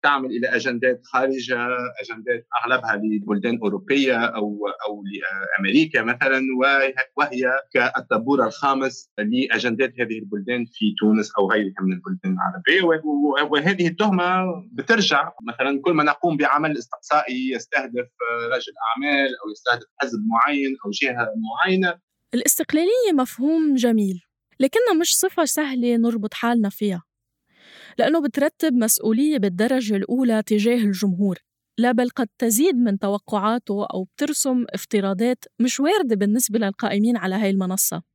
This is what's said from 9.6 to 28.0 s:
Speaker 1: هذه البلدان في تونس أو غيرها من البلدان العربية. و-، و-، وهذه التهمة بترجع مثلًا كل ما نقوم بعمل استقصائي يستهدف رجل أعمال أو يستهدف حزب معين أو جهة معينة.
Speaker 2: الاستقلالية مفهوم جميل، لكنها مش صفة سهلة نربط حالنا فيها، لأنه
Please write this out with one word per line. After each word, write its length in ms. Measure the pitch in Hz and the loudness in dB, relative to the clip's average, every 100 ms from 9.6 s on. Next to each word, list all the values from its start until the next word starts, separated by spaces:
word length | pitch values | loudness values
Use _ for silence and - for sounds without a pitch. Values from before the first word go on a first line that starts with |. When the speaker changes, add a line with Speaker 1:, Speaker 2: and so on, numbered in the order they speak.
| 123 110 127 123 | 0 0 -2 -2
Speaker 1:
هذه 180 | 113 110 | -4 -4
البلدان 460 | 101 104 101 123 117 | -6 -8 -4 -4 -4
في 220 | - 107 98 | -2 -2 2
تونس 320 | 107 110 104 - | 2 2 0 0
أو 120 | 98 | 2
غيرها 320 | 110 98 95 | 2 -2 -2
من 100 | 95 | -2
البلدان 400 | 90 95 90 95 | -2 -6 -6 -4
العربية. 500 | 92 90 92 - 170 | -2 -4 -4 -2 0
و-، 260 | 175 160 156 | 2 0 -2
و-، 440 | 147 147 139 147 | 0 0 0 0
وهذه 340 | 147 156 196 175 | 0 0 0 -2
التهمة 580 | 170 214 185 180 185 185 180 - | 0 0 2 2 0 -2 -6 -10
بترجع 600 | 120 135 226 196 143 156 - 113 | -10 0 2 4 0 0 -8 -12
مثلًا 320 | 120 131 139 | -4 -2 0
كل 80 | 175 | 0
ما 120 | 160 | 2
نقوم 320 | 147 143 175 147 | 2 0 0 2
بعمل 420 | 143 143 156 143 | 2 2 0 -4
استقصائي 720 | 117 - - 151 127 127 131 | -8 -14 0 0 0 -4 -2
يستهدف 580 | 120 - 143 131 120 123 _ 117 117 117 | -4 -2 -4 -2 -6 -8 _ -4 -4 -2
رجل 200 | 127 - - 113 | -4 -6 -6 -4
أعمال 400 | 120 143 139 135 | -2 0 0 0
أو 220 | 123 107 | -4 -12
يستهدف 340 | 107 123 120 113 _ | -8 -2 -2 -4 _
حزب 220 | 123 113 110 | -4 -2 0
معين 460 | 113 135 143 135 131 | 2 2 2 -2 -4
أو 60 | 104 | -8
جهة 380 | 104 135 123 117 110 | -2 -2 -2 -4 -4
معينة. 640 | 110 127 185 190 180 175 _ _ _ | -6 -2 2 2 2 -2 _ _ _
Speaker 2:
الاستقلالية 800 | 240 277 - 311 302 349 494 440 | -2 0 -2 0 0 2 2 2
مفهوم 600 | 302 254 - 277 320 311 | 2 0 -2 0 2 2
جميل، 480 | 262 240 226 196 180 _ _ _ _ | 2 2 2 0 -2 _ _ _ _
لكنها 340 | 269 440 480 330 | 0 2 2 2
مش 180 | 339 - | 2 0
صفة 260 | 370 - | 0 0
سهلة 520 | 302 - 294 262 240 233 | 0 0 -2 0 2 2
نربط 380 | 233 233 208 | 2 0 -6
حالنا 340 | - 233 240 202 | -4 0 2 0
فيها، 340 | - 208 175 _ _ _ _ _ _ - - - | -2 -4 -4 _ _ _ _ _ _ -20 -20 -14
لأنه 220 | - | 0